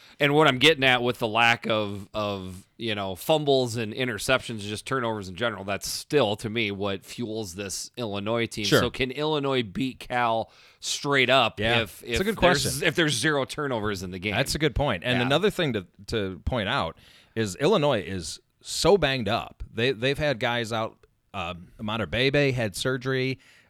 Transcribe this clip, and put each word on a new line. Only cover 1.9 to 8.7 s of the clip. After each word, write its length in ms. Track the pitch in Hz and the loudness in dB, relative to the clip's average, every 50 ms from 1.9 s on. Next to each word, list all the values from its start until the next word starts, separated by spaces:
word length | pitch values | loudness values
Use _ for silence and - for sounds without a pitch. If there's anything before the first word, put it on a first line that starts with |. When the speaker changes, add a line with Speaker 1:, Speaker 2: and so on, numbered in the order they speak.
| 101 101 101 - - | -4 -8 -10 -8 -6
Speaker 1:
of, 500 | 107 107 104 101 98 92 92 90 92 - _ _ - | -4 -2 -2 -2 -4 -6 -10 -12 -14 -16 _ _ -8
you 160 | 117 113 107 | -6 -4 -4
know, 220 | 104 98 95 95 | -4 -4 -6 -6
fumbles 600 | 87 - - 160 156 151 143 139 131 127 120 107 | -4 0 0 2 2 4 4 4 4 4 2 0
and 160 | 123 113 104 | -2 -4 -4
interceptions, 680 | 104 - 127 127 110 98 - - 131 123 - - 120 107 | -4 -2 -2 -2 -2 -2 0 2 2 2 0 -4 -8 -8
just 260 | 98 104 107 101 - | -6 -6 -8 -8 -6
turnovers 440 | - 135 135 120 113 110 107 98 92 | -4 -4 -2 -2 -2 -2 -4 -6 -8
in 60 | 92 | -6
general, 280 | 82 117 120 107 95 98 | -4 -4 -4 -4 -4 -4
that's 240 | 98 98 95 - - | -4 -4 -4 -4 -6
still, 460 | - - - - 151 147 127 101 107 - | -8 -8 -6 0 2 2 4 4 2 -2
to 120 | - 113 | -4 -4
me, 200 | 107 117 113 101 | -2 -2 -2 -2
what 340 | 101 95 101 101 98 92 - | -2 -2 -2 -4 -4 -4 -8
fuels 520 | - - - 120 107 107 113 110 92 85 | -12 -10 -8 -8 -6 -4 -6 -6 -6 -8
this 340 | 98 101 98 - - - - - 113 | -10 -8 -8 -8 -8 -10 -10 -10 -8
Illinois 480 | 107 107 101 101 101 107 117 117 117 | -6 -6 -4 -4 -2 -2 0 0 -2
team. 200 | 110 - - 104 | -2 -4 -4 0
Speaker 2:
Sure. 140 | 98 | 2